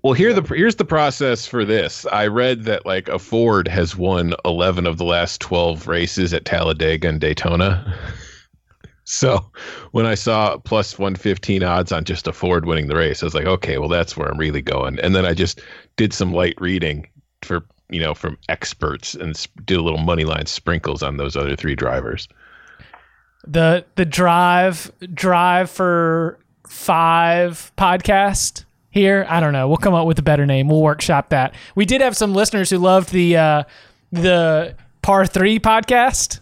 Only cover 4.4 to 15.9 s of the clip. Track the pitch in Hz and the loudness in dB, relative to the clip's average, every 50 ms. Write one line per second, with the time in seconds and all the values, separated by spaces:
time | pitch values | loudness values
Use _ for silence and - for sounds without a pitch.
4.4 | - 90 85 85 87 95 87 90 90 85 82 82 90 87 85 87 85 85 - - | -2 -2 0 2 0 0 2 0 -2 -2 -2 -2 -2 0 0 0 0 -2 -6 -10
5.4 | - - 90 87 87 85 82 82 - - 82 85 87 87 - 101 92 85 85 76 | -6 -4 -2 0 0 0 -2 -4 -6 -4 -2 -2 -2 -2 -2 -2 -2 -2 -2 -4
6.4 | - - - 82 82 82 80 78 82 80 82 80 82 85 78 76 80 78 78 - | -4 -2 -2 -2 0 -2 -2 0 0 0 0 0 -2 -2 -2 -2 -2 -2 -2 -2
7.4 | - 85 85 85 92 98 95 92 - 101 87 - - - - - - - - - | -2 -2 0 0 0 0 0 -2 -4 -8 -10 -8 -10 -12 -14 -14 -18 -20 -20 -20
8.4 | _ _ _ _ _ _ _ _ - - _ _ _ - - - - 127 113 98 | _ _ _ _ _ _ _ _ -20 -20 _ _ _ -10 -4 0 0 2 2 0
9.4 | 95 - _ - - - - - - - - 117 113 113 107 98 - 120 113 110 | -2 -6 _ -18 -18 -16 -16 -18 -18 -6 -2 0 0 0 0 -2 0 0 2 2
10.4 | 107 104 73 - _ - 110 107 98 - - - 98 98 95 95 - 107 95 92 | 2 0 -2 -4 _ -2 -2 -2 -2 -2 -4 -4 -4 -4 -4 -2 -2 -2 -2 -2
11.4 | - - 98 95 95 90 87 92 90 - 95 80 82 - 85 - - 80 - - | -2 -2 0 0 0 0 0 0 0 -2 -4 -4 -4 -4 -6 -6 -6 -8 -6 -4
12.4 | - 90 90 85 80 85 82 78 76 71 76 80 82 78 - - - 80 73 76 | -2 0 0 0 0 0 -2 -2 -2 -2 0 0 0 0 -2 -4 -6 -4 -4 -2
13.4 | 78 90 95 92 - - 76 67 73 76 87 87 85 - - 78 73 71 71 76 | -2 0 -2 -2 -2 -6 -4 -4 -2 -2 0 -2 -2 -4 -6 -6 -6 -6 -4 -4
14.4 | 80 78 71 71 69 - - 69 65 65 67 - - 90 95 95 92 87 85 82 | -4 -4 -4 -4 -4 -4 -4 -4 -4 -4 -4 -2 0 2 2 2 2 0 0 0
15.4 | 90 82 - - - - - - - _ | 0 -2 -2 -8 -16 -20 -20 -20 -20 _